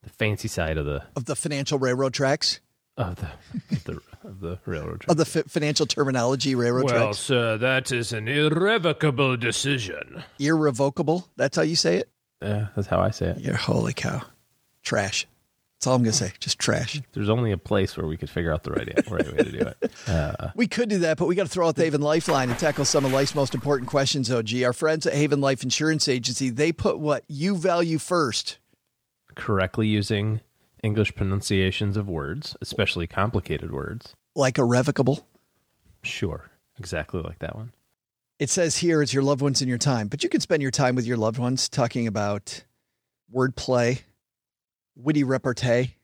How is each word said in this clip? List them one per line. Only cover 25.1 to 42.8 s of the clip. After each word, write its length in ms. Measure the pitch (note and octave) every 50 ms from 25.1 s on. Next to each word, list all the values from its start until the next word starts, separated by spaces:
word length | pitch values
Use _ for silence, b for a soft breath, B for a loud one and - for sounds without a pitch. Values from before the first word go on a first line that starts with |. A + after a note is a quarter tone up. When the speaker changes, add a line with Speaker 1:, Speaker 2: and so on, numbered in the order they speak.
| -
Speaker 2:
Haven 260 | C#3+ D3 D3 D3 C#3+
Life 220 | C#3 C3+ C#3 B2 -
Insurance 440 | C3 - - D3+ D#3 D#3+ D3+ -
Agency, 440 | - C3+ B2+ A2+ B2 B2 - C3+ C3
they 200 | A#2 A#2 D3+ E3
put 280 | E3 - - G3+ - -
what 260 | D3+ D3+ D3 B2+ - _
you 280 | D#3 C#3 D3+ F#3+ G#3
value 400 | F3+ D#3 F#3 F3 E3+ F3 E3+ D#3+ D3+
first. 600 | - - F3+ F3 D#3 B2+ G2+ - - - - _ _ _ _ _ _ _ _ _ _ _ _ _ _ _ -
Speaker 1:
Correctly 500 | - - - G#2+ G2 F#2 F#2+ - - A2
using 540 | G#2+ G#2+ G#2 G2+ - A2+ G2+ G2+ G#2+ A2 A2 - _ _ _ _ _ _ _ -
English 320 | A2 G#2 A2 G#2 - -
pronunciations 840 | - G#2 F#2+ F#2+ G2 - - G#2 G2 F#2+ F#2 F#2 - G#2+ G2+ G2 G#2+
of 100 | G2+ G2
words, 480 | F2+ D#2 C#2+ C#2+ F2 C#3+ D#3 - - - -
especially 440 | - - A#2 G2+ - - F2+ E2+
complicated 640 | E2 - - F#2+ A2 - A2 F2+ - D#2+ D2 - -
words. 440 | - C2+ C#2+ C#2+ - B2 - - - _ _ _ _
Speaker 2:
Like 220 | - C#3 C3 B2 -
irrevocable? 680 | C3+ A#2+ A#2+ B2 B2+ D3 C#3 - C3+ A#2+ C#3 D3 - _ _ _ _ _ _ _ _ _ _ _ _ _ _ _ _
Speaker 1:
Sure. 480 | - - - - - D#2 D#2 - - _ _ _ _ _ -
Exactly 420 | F#2+ E2+ - E2 D#2 - - F2+ D#2+
like 160 | E2 F2 -
that 140 | - D#2+ -
one. 160 | - A2 A#2+ - _ _ _ _ _ _ _ _ _ _ _ _ _
Speaker 2:
It 100 | D3 C3
says 280 | - F#3+ F3 D#3+ C#3+ -
here, 220 | - E3+ E3 D#3 D3
"It's 100 | - B2
your 80 | C#3 C#3
loved 180 | C#3 C#3+ B2+ C#3
ones 180 | C#3+ C3+ - C#3
and 60 | B2+
your 100 | B2 A#2
time," 300 | - C#3+ C3 A#2 G#2+ G#2
but 140 | - C#3+ -
you 60 | F4
can 100 | - C#4+
spend 200 | - - F3 D#3 C#3
your 80 | C3+
time 240 | A#2 - C#3+ B2+ B2
with 120 | B2+ A#2+
your 120 | A#2 B2 A#2
loved 200 | G#2+ A2 A2+ C3
ones 300 | B2 B2 C3 B2+ - -
talking 380 | - - B2+ A#2 - B2+ A#2
about 580 | A2+ G2+ A2 G#2 G2+ G#2 G2+ - - - - - _ _ _